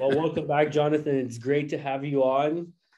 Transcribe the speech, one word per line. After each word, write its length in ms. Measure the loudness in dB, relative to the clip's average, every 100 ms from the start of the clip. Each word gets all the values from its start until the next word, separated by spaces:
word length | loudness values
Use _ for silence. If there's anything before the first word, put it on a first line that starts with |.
Well, 100 | 0
welcome 380 | 2 0 -2 0
back, 240 | 2 2
Jonathan. 420 | 2 2 0 0
It's 240 | -2 -2 -4
great 300 | -2 -2 -2
to 100 | -4
have 260 | -4 -6
you 200 | -2 2
on. 480 | 2 2 2 -2 -8 -16 _